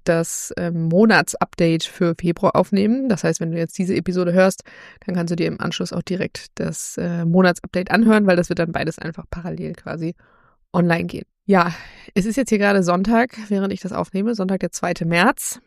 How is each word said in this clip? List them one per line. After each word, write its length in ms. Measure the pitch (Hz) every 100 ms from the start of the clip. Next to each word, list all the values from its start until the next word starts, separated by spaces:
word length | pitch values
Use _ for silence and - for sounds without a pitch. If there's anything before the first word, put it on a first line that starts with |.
| -
das, 480 | 165 165 - - -
ähm, 280 | 175 170
Monatsupdate 1000 | 165 175 226 170 160 - - - 170 165
für 320 | - - 170 165
Februar 380 | 170 170 190 -
aufnehmen. 540 | 185 196 208 254 269
Das 160 | 175 165
heißt, 160 | 160
wenn 100 | 165
du 60 | 165
jetzt 200 | 165 -
diese 160 | 185 196
Episode 360 | - 180 175
hörst, 320 | 185 190 - - - - - -
dann 80 |
kannst 180 | 180 170
du 40 | 170
dir 120 | 160
im 120 | -
Anschluss 320 | 175 - 180
auch 120 | 170
direkt 420 | - 180 - - - -
das, 420 | 165 160 - -
äh, 280 | 175 170 165
Monatsupdate 680 | 180 180 175 - 180 190
anhören, 340 | 185 226 214 202
weil 100 | 180
das 100 | 170
wird 120 | 175
dann 120 | 170
beides 260 | - 156 -
einfach 280 | 160 170 165
parallel 440 | 175 170 160 160
quasi 420 | 170 - 160 165 - _ _ _ _ _
online 360 | 180 175 170 175
gehen. 180 | - - _ -
Ja, 240 | 190 175 - - - -
es 120 | - 208
ist 100 | 220
jetzt 140 | 240
hier 80 | 214
gerade 260 | 202 202
Sonntag, 540 | 175 180 196 233 254 226 208
während 240 | 196 196
ich 80 | 196
das 140 | 185
aufnehme, 420 | 175 175 190 214 220
Sonntag, 240 | 185 190
der 140 | 175
zweite 320 | - 180 180 165
März, 560 | 170 208 - - -